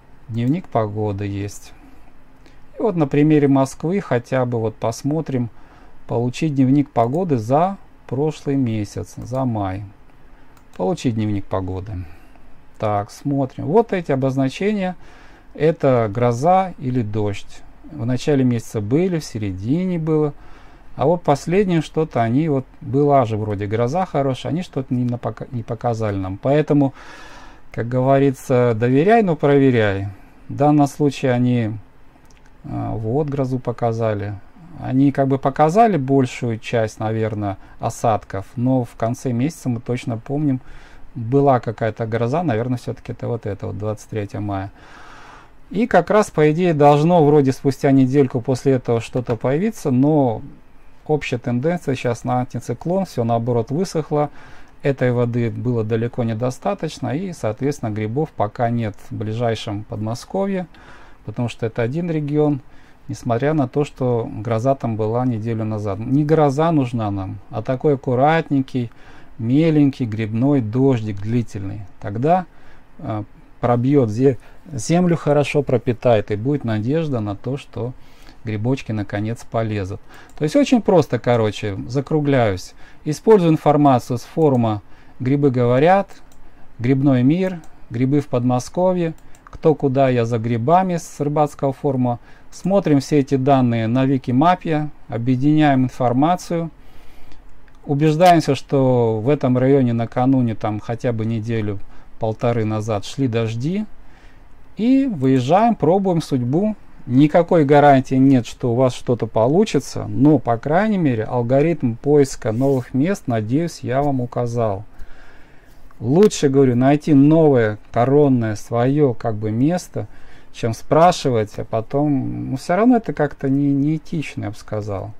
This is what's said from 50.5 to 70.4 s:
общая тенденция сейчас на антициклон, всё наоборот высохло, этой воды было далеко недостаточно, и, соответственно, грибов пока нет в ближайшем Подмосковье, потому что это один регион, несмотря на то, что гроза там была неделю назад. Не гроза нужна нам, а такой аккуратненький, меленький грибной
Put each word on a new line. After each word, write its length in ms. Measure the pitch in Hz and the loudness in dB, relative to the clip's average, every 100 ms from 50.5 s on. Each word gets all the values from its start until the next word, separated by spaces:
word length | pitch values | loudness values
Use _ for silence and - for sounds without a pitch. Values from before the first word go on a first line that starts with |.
| - - - - - - | -18 -20 -20 -20 -18 -4
общая 300 | 151 - 123 | -4 -2 -6
тенденция 580 | - 120 156 175 - 127 | -2 -2 -2 -2 -4 -2
сейчас 280 | 123 113 | -2 -4
на 180 | 127 123 | -2 -2
антициклон, 640 | 123 120 - 120 156 190 185 | -4 -8 -8 -6 -2 -2 -2
всё 180 | - | -4
наоборот 480 | 117 117 117 117 110 | -2 0 0 -2 -2
высохло, 580 | 143 190 160 147 151 147 - - - - - | -4 -2 -4 -2 -2 -2 -6 -18 -18 -20 -6
этой 280 | 143 135 127 | -4 0 0
воды 380 | 123 120 120 117 | 0 0 0 -2
было 340 | 110 113 117 | -2 -4 -2
далеко 400 | 107 113 120 - | -2 -2 -2 -2
недостаточно, 920 | 117 110 127 - 196 196 156 - - 139 | -4 -2 -4 -4 -6 -4 -8 -6 -6 -4
и, 160 | 190 | -6
соответственно, 600 | 165 110 107 143 139 113 | -6 -6 -4 -4 -4 -6
грибов 400 | 104 107 127 156 | -4 -4 -4 -6
пока 380 | - 104 - 120 | -4 -6 -2 -2
нет 260 | 120 110 - - | -2 -4 -8 -12
в 60 | 113 | -8
ближайшем 680 | 107 110 120 110 - 104 | -6 -2 -2 -2 -6 -10
Подмосковье, 840 | 101 110 110 113 - 190 196 190 175 - - - - - - | -8 -8 -6 -8 -8 -4 -2 -4 -6 -14 -20 -20 -20 -16 -12
потому 220 | 107 120 | -6 -6
что 180 | - 113 | -4 -6
это 160 | - | -2
один 280 | 117 156 175 | -4 -2 -4
регион, 520 | 160 143 147 151 139 - - - - - | -4 0 2 2 0 -6 -20 -20 -20 -12
несмотря 460 | 120 127 117 139 | -8 -2 0 0
на 140 | 156 127 | 0 0
то, 160 | 147 147 | -2 -4
что 420 | - 127 120 113 | -2 -2 0 -2
гроза 420 | 107 107 113 127 | -8 -4 0 0
там 220 | 135 117 104 | 0 -2 -2
была 300 | 107 120 127 | -2 0 -2
неделю 380 | 110 113 113 | -2 -4 -4
назад. 360 | 107 107 104 98 | -4 -4 -4 -4
Не 240 | 120 139 | 0 0
гроза 480 | 147 160 147 135 160 | 4 4 4 2 2
нужна 400 | 156 123 120 107 | 2 0 -2 -2
нам, 260 | 101 95 104 - | -4 -6 -10 -10
а 100 | 117 | -8
такой 340 | 107 131 156 139 | -6 -2 0 0
аккуратненький, 960 | - 123 143 160 156 143 131 131 117 - - - - - | -2 2 2 2 0 -2 0 -4 -6 -10 -20 -20 -18 -8
меленький 680 | 113 139 165 151 143 - 120 | 0 4 4 4 2 2 -4
грибной 540 | 107 107 113 | -4 -4 0